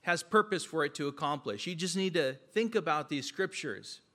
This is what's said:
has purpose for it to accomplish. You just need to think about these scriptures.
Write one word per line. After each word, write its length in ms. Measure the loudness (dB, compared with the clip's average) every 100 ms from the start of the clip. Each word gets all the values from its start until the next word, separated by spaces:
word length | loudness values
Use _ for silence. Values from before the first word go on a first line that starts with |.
has 200 | 0 0
purpose 400 | 4 4 4 0
for 220 | -2 0 0
it 100 | 0
to 120 | -4
accomplish. 600 | 0 -2 0 -2 -4 -4
You 80 | -4
just 200 | -2 2
need 160 | 2
to 240 | 4 2 0 -4
think 200 | 0 2
about 360 | 2 2 0 0
these 180 | -2 -4
scriptures. 720 | -2 -2 -2 -6 -6 -10 -18 _